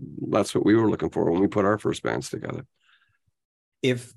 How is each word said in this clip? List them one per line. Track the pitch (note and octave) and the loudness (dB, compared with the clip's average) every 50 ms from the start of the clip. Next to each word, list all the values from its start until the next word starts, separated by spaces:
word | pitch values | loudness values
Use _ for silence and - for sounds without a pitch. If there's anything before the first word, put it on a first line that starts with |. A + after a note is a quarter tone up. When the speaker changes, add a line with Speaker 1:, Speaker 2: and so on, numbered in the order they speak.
| - - - - - - | -8 -12 -10 -10 -4 0
Speaker 1:
that's | - G#2+ G2 - - | 0 0 0 0 0
what | - - | 0 4
we | G2+ G#2+ | 4 4
were | A2+ A2+ G#2 | 4 4 2
looking | F2+ - E2 E2 | 2 0 -2 -4
for | - F2+ E2+ E2+ | -2 0 0 2
when | E2+ F#2 | 2 2
we | G2 | 2
put | - - G#2+ F#2+ | 2 2 2 2
our | G2 A2 G#2 | 2 2 0
first | - - - - | 0 -2 -4 -2
bands | - A1+ A1+ - C3 - | -4 -4 -4 -4 -6 -8
together. | - - - - - - - - _ _ _ _ _ _ _ _ _ _ _ _ _ _ _ _ _ _ _ _ _ _ | -8 -8 -8 -8 -8 -10 -12 -14 _ _ _ _ _ _ _ _ _ _ _ _ _ _ _ _ _ _ _ _ _ _
Speaker 2:
If, | - B2+ B2+ B2 - - - | 0 0 0 0 -4 -10 -12